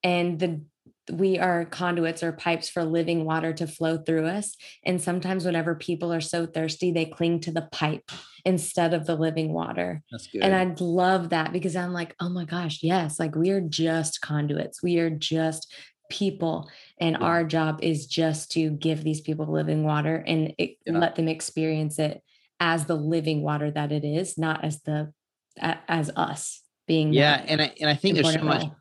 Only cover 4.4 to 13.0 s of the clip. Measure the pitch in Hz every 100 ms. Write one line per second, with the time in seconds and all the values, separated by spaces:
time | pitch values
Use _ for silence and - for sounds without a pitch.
4.4 | 202 - - - - 180 160 180 185 190
5.4 | 175 170 165 160 - 165 175 165 156 170
6.4 | 165 160 160 156 180 165 160 - 170 170
7.4 | 160 165 156 - 151 151 - - - -
8.4 | - 185 151 - 170 170 151 160 160 160
9.4 | 160 156 - - 87 165 _ 113 - -
10.4 | 196 190 185 160 175 175 180 190 170 165
11.4 | 160 175 180 175 180 180 165 - 175 180
12.4 | 160 170 170 151 160 185